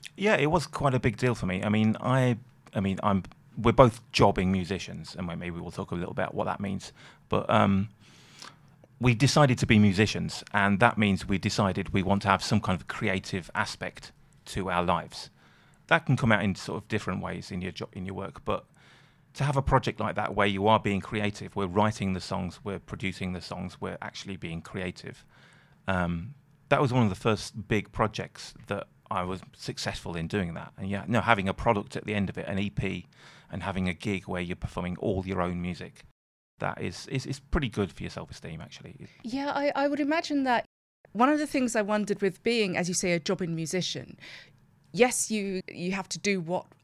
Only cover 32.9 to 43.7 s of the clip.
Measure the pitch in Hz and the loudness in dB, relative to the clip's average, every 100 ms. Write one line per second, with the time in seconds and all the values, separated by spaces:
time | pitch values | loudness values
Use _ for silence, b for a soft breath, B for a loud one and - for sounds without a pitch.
32.9 | 92 - B B B B 101 98 95 92 | -4 -10 B B B B -8 -4 -2 -2
33.9 | 85 113 95 - 92 87 87 - - 90 | -4 -4 -4 -4 -6 -4 -6 -6 -6 -6
34.9 | 90 - 95 92 92 90 87 90 85 - | -4 -2 -2 -2 -2 -2 -2 -6 -8 -12
35.9 | - - _ _ _ _ - 95 - 98 | -18 -20 _ _ _ _ -8 -6 -4 -8
36.9 | - - 131 139 135 - - 131 107 98 | -8 -8 -8 -6 -12 -4 -4 -4 -4 -4
37.9 | - 87 - 82 - 87 80 - - - | -4 -12 -10 -12 -14 -14 -12 -14 -16 -18
38.9 | - - - 226 269 285 285 285 - 285 | -18 -20 -16 -10 -6 -4 -2 -2 0 0
39.9 | 285 285 320 339 294 262 233 - _ _ | 0 0 -2 0 -2 0 0 -2 _ _
40.9 | _ _ 196 262 302 302 285 247 226 202 | _ _ 2 4 4 0 0 0 0 0
41.9 | 214 196 196 196 180 233 233 202 170 175 | 0 0 0 0 0 0 2 2 0 0
42.9 | 180 190 170 - 185 175 165 160 | 0 0 0 0 -2 -2 -4 -2